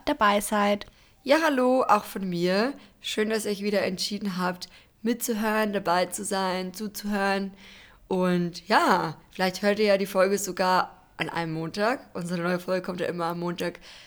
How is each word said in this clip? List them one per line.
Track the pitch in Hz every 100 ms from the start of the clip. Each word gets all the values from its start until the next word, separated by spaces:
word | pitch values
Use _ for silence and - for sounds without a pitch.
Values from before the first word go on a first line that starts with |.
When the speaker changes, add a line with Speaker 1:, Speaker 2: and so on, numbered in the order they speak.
| -
Speaker 1:
dabei | 294 208 208
seid. | 202 208 202 202 - - _ _
Speaker 2:
Ja, | - 311
hallo, | 320 262 254 262
auch | - 208
von | - 208 190
mir. | 175 175 196 247 277 - _
Schön, | - - 214
dass | 220
ihr | 214
euch | 196
wieder | 202 196
entschieden | 185 185 - 202 208 180
habt, | 180 180 - - _ _
mitzuhören, | 220 240 - 214 220 214 214
dabei | 196 196 180 180
zu | 196
sein, | 196 190 190 185 185
zuzuhören. | 180 214 - 208 202 196 196 196 - - - - - -
Und | 190 180 180 175 - -
ja, | 247 330 185 165 - -
vielleicht | - 185 180
hört | 208 208
ihr |
ja | 214 196
die | 196
Folge | 185 190 202
sogar | 196 175 185 - - - _ -
an | 160
einem | - 165
Montag. | 160 165 208 214 294 -
Unsere | 190 175 180
neue | 170 180
Folge | 180 185
kommt | 180 180
ja | 165
immer | 170 170
am | 175
Montag | 175 175 175 - - -